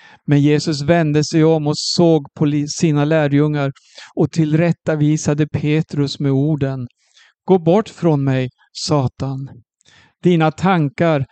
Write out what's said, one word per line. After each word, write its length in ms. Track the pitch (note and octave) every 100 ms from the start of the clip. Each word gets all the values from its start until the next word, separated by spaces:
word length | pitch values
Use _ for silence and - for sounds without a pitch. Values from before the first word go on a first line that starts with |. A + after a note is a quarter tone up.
| - - -
Men 160 | C#3+
Jesus 400 | C#3+ D3 E3+ C#3+
vände 420 | C#3+ E3+ D#3 D3
sig 200 | D3 D#3+
om 240 | D#3 D#3+ D3
och 100 | D3+
såg 560 | - - E3+ D#3+ C#3+
på 120 | - D3+
li-, 220 | D3 D3
sina 380 | - E3+ D3 D3
lärjungar 640 | D#3+ D3 C#3+ D3+ D3 C#3 - _ - - -
och 160 | D#3
tillrättavisade 1160 | - D#3 D#3 E3+ - - D#3 D3 D#3 - D3 D3+
Petrus 720 | - D3 D#3 - D3 C#3 -
med 120 | C#3+
orden: 560 | C3+ D3 D3+ C3+ C3 B2 _ _ _ _ _ -
"Gå 140 | F#3
bort 300 | E3 F#3+ G#3+
från 340 | - E3+ D3
mig, 260 | C#3 C3 B2+ - _ - -
Satan. 640 | D3+ B2+ - C3+ C3+ C#3 - _ _ _ _ _ _
Dina 280 | F3 F3 D#3+
tankar 760 | - F#3 F3+ D3 - E3+ D3+ C3+